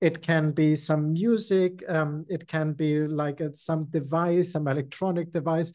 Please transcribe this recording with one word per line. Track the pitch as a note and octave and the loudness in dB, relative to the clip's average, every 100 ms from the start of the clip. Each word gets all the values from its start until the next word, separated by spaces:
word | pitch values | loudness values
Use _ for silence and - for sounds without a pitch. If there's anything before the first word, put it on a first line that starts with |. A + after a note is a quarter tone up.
It | E3+ E3 | 0 0
can | - E3 D#3 | 0 2 2
be | D3 D#3 D3+ | 4 4 4
some | - D#3 D3+ | 2 0 2
music. | E3 A3+ A3 G3 F#3+ F3+ F3+ - | 0 2 2 2 2 2 -2 -4
Um, | D#3+ D3+ D3+ E3 | -2 -2 -4 -6
it | F3+ - | -8 -4
can | D#3+ D#3 | -2 -2
be, | C#3+ D#3 D3+ D3+ | 0 0 0 0
like, | D3+ D3 C#3+ | -2 -4 -4
a, | D#3 D3 | -6 -6
some | - D#3+ D3+ | -4 -2 -2
device, | D#3+ C3+ E3 F3 F3 F3+ | -4 -2 0 2 2 2
some | D#3 D3 | 0 -2
electronic | C#3 C3+ - F#3+ F3 E3+ | -2 -4 -4 -2 -2 -2
device. | E3+ D3 E3 E3 | -4 0 0 -2